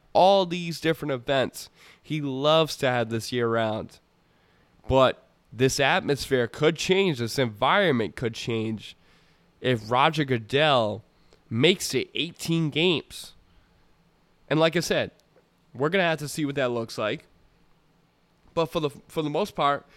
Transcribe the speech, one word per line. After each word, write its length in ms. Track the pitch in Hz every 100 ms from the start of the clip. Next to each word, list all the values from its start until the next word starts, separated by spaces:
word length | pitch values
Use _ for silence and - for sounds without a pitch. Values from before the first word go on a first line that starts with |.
| _
all 340 | - 185 196 180
these 360 | 180 170 156
different 320 | 160 156 151
events. 560 | 131 117 135 113 - - _ - -
He 200 | - 151
loves 540 | 143 131 147 160 156 -
to 100 | 131
have 220 | 123 113
this 220 | 113 -
year-round. 680 | 123 117 113 110 110 - - _ _ _ _ _ _ _ _ -
But 360 | 131 127 - _ _ _
this 260 | 113 131 143
atmosphere 680 | 135 180 135 139 - 131 117
could 280 | - 156 160
change, 440 | - 185 196 123
this 200 | 117 -
environment 800 | 120 104 131 196 185 123 101 -
could 160 | 120
change 640 | 113 - 113 110 107 - - _ _ _ _ _ _
if 280 | 127 117 107
Roger 360 | 123 156 156 135
Goodell 800 | 120 107 135 156 131 107 110 - _ _ _ _
makes 440 | 113 160 196 -
it 160 | 127 -
eighteen 560 | - 165 - - 165 156
games. 640 | 143 180 156 - - - - _ _ _ _ _ _ _ _ _ _ _
And 100 | 156
like 160 | 160 165
I 60 |
said, 300 | - 170 107 - _ _ _ _ _
we're 160 | 120 151
gonna 140 | 190
have 160 | 170 156
to 80 | 147
see 160 | -
what 120 | 143 139
that 160 | 127
looks 260 | 120 113 -
like. 280 | 107 127 - _ _ _ _ _ _ _ _ _ _ _ _
But 140 | 170 156
for 120 | 170
the, 120 | 147 - -
for 160 | 160
the 80 | 151
most 240 | 151 208 -
part, 320 | 143 139 -